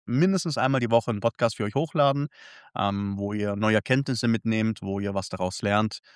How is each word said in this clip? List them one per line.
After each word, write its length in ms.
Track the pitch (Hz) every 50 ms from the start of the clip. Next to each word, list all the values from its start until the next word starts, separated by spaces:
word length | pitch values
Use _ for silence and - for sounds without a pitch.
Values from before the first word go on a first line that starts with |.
| _
mindestens 540 | - 117 139 170 196 196 185 - 170 143 117
einmal 200 | 117 131 135 131
die 120 | 120 110
Woche 180 | 117 117 - -
einen 120 | 110 101
Podcast 340 | 95 117 - - 123 113 -
für 80 | - 107
euch 100 | 107 -
hochladen, 540 | 139 160 156 - 156 143 139 139 143 143 147 - - - - - - - - _
ähm, 400 | - 101 101 98 101 101 101 98
wo 160 | 98 101 101 104
ihr 220 | 104 104 104 101
neue 200 | 101 107 107 110
Erkenntnisse 520 | 107 - - 131 135 139 - 127 110 -
mitnehmt, 560 | 117 113 110 - 113 110 110 110 110 107 - -
wo 160 | 98 98 101
ihr 160 | 101 101 98
was 140 | 98 95 -
daraus 340 | - 90 92 92 - - -
lernt. 360 | 101 101 104 107 107 - - _ - -